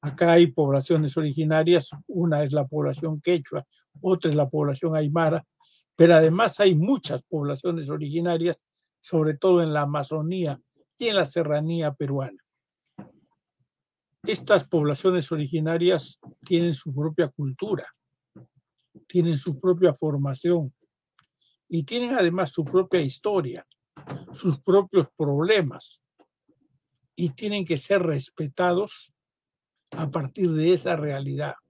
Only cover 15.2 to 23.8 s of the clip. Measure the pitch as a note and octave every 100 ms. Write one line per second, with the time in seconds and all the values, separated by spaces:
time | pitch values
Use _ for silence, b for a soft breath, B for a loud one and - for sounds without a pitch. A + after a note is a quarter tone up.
15.2 | D3 D#3+ C#3 D#3+ D#3 E3 F3 F#3 - -
16.2 | - _ - F3 E3+ C#3+ - C3+ D#3 D#3
17.2 | D3+ - C#3 B2+ G#3 G3 - _ _ _
18.2 | _ - - _ _ _ _ - _ F3+
19.2 | E3+ D3 E3+ C3+ F#3 F3 F3+ C#3+ D#3 C#3+
20.2 | C#3 C3 E3+ F3 C#3 _ _ _ _ _
21.2 | _ _ _ _ _ E3 C#3 A#3 B3 B3+
22.2 | F3 F3+ E3 - C#3+ F3+ F#3 F3+ C#3 -
23.2 | G#3 G3 C#3 A2+ - _